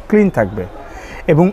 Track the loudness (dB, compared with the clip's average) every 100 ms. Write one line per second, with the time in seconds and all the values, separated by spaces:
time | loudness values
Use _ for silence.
0 | 2 2 2 2 -2 -2 -10 -12 -16 -16
1 | -16 -6 2 4 4